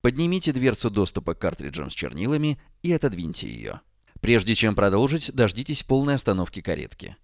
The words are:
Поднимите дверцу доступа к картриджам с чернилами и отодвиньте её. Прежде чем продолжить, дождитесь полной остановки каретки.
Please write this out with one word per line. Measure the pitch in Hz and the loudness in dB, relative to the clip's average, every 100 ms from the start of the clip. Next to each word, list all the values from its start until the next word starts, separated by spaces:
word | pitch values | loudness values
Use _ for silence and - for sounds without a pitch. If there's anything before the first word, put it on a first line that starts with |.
Поднимите | 185 131 170 185 160 | 2 2 0 0 0
дверцу | 131 127 107 117 | 2 2 2 0
доступа | 101 92 87 - | 2 0 -2 -6
к | 85 | -2
картриджам | 92 - 71 76 69 | -4 -4 -10 -8 -8
с | |
чернилами | - 65 69 110 151 151 139 - _ | -6 -8 -6 -2 0 0 -4 -10 _
и | 170 | 0
отодвиньте | 165 139 90 80 - 53 | 2 2 -2 -6 -6 -10
её. | 57 53 - _ _ _ - | -10 -12 -12 _ _ _ -6
Прежде | - 117 98 | 4 4 4
чем | 110 113 101 | 2 2 4
продолжить, | 101 98 135 156 - | 4 4 2 0 -2
дождитесь | - 110 95 139 143 | 2 2 2 -4 -4
полной | - 131 143 139 | 0 0 2 0
остановки | - 92 87 98 | 0 0 -2 -6
каретки. | - 80 - - - - | -6 -6 -6 -14 -16 -18